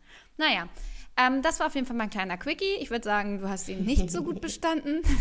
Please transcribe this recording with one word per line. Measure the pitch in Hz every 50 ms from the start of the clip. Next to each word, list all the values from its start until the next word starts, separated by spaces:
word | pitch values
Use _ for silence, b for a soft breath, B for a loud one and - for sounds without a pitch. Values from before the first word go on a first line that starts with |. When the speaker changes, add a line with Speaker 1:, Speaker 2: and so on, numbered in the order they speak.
| B B B B B B B
Speaker 1:
Naja, | - 311 302 226 180 170 180 B B B B B B B B -
ähm, | 247 254 254 262 269
das | 262 320 320 -
war | 320
auf | 311 -
jeden | 277 247
Fall | - 240
mein | 233 214 208
kleiner | - 208 190 185 175
Quickie. | 180 - 285 330 - 392 392 392 -
Ich | 285 -
würd | 226 240 -
sagen, | 208 208 208 202 208 202 190
du | 190 196
hast | 196 190 -
ihn | 196 190 190 185
nicht | 220 285 - 185 165
so | 170 349 285
gut | 349 247 -
Speaker 2:
<laughs> |
Speaker 1:
bestanden. | - 320 - - - 330 330 302 - 285 302 320 330 - 277 254